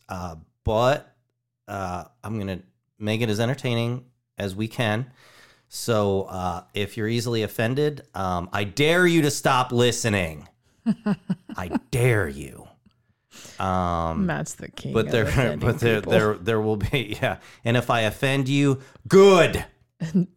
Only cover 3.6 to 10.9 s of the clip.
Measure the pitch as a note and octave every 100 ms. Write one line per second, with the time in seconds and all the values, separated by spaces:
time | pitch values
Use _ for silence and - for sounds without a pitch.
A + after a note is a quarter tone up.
3.6 | B2+ A#2 A#2 B2 - _ _ - G2 F#2+
4.6 | A2 - A2+ G#2+ C3 - - - - _
5.6 | _ - - A2+ G2+ F#2+ F#2+ F#2 F2+ F2
6.6 | - G2+ G2+ - G#2+ A#2 A#2 A#2 G#2 -
7.6 | A2+ C3 D3 C#3+ - - F#2+ F2 F2 G2+
8.6 | G#2 F2+ D3 F3 F3+ E3+ D3 - D#3 C3
9.6 | B2+ A#2+ A#2+ A#2 A#2 G2+ F2 D2+ - _
10.6 | _ _ -